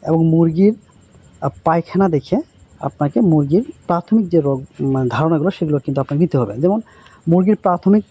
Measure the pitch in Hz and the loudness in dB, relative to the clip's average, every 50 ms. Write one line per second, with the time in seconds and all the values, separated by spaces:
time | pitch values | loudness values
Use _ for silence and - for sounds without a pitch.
0 | - - 160 165 165 165 160 165 170 165 160 165 190 208 220 - - _ _ _ | -6 -2 0 2 2 2 2 2 2 2 2 2 2 2 2 0 -6 _ _ _
1 | _ _ _ - - - - - - 139 - - - 160 160 170 165 - - 180 | _ _ _ -20 -20 -20 -14 -10 -8 -8 -8 -4 -2 0 0 0 -2 -2 -2 0
2 | 196 190 160 143 - - - 233 330 - _ _ - _ _ - - 139 - - | 0 0 0 -2 -2 -2 -4 -4 -4 -6 _ _ -20 _ _ -10 -10 -10 -6 -4
3 | 151 143 - - 240 180 160 156 143 139 151 190 254 - - _ _ - 175 170 | -4 -2 0 0 2 2 2 2 2 2 0 0 -2 -2 -8 _ _ -4 -4 -4
4 | 170 - 220 226 208 175 170 170 143 143 139 131 139 - _ - 143 139 135 135 | -2 0 0 0 0 0 0 0 0 0 -2 -4 -6 -10 _ -6 -4 -4 -2 -2
5 | 131 123 113 110 151 160 170 156 147 185 196 - 180 156 147 143 - - 135 139 | -2 -2 -2 -2 0 0 0 0 -2 -2 -4 -4 -4 -2 -2 -2 -4 -4 -4 -4
6 | 135 - 147 143 175 151 - 139 120 104 101 117 147 180 202 220 220 _ - - | -4 -4 -2 -2 0 0 0 0 -2 -2 -4 -2 0 0 0 -2 -4 _ -16 -20
7 | - - - - - - 165 180 185 190 214 - - 196 175 170 - 190 202 214 | -20 -20 -20 -8 -2 0 2 2 2 2 0 0 0 -2 -2 0 2 2 2 2
8 | 202 _ | 0 _